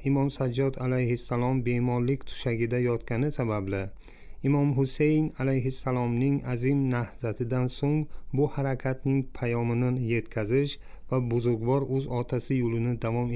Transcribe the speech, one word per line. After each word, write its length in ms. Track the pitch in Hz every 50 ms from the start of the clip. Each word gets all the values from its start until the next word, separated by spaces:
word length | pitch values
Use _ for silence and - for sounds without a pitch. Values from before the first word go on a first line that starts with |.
| -
Imom 260 | 135 139 139 135 143
Sajjod 440 | 135 - 135 127 117 127 139 135 131 - 127
alayhissalom 800 | 127 127 127 127 117 120 120 - - 123 120 120 127 131 131 117
bemorlik 600 | 123 123 120 123 127 120 123 120 123 139 131 -
tushagida 540 | - - - - 127 117 113 117 113 123 123
yotgani 520 | 123 123 120 113 - - 120 113 135 151
sababli, 520 | - - 127 113 107 107 98 98 101 98 95 104 - - - - - - - - - - -
Imom 260 | 135 143 143 143 147 139 131
Husayn 560 | 139 131 - - 151 151 156 156 156 156 - -
alayhissalomning 960 | 127 135 135 135 120 135 127 - - 131 127 127 120 120 120 117 131 139 143 139 123 123 127
azim 260 | 117 120 131 143 143 135 131
nahzatidan 760 | 123 120 120 - - - - 113 104 - 127 113 127 127 127 127
so'ng 400 | - - - 143 147 156 151 - - - - - -
bu 140 | 131 147 143 -
harakatning 640 | 143 139 135 131 - - 131 131 127 - 135 135 139 131 - - -
payomini 540 | 127 120 120 117 117 117 117 120 127 127 127 127 123 113 117
yetkazish 680 | 117 110 - - 113 107 104 123 139 143 143 - - - - - - - -
va 80 | 127 131 123 120
buzrukvor 500 | 117 123 113 123 117 110 110 120 131 139 139 - 131
o'z 100 | 135 135 127 127 120
otasi 360 | 123 - 135 123 - - 131 131 123
yo'lini 300 | 117 117 117 117 123 120 110 -
davom 260 | 113 113 120 123 120 117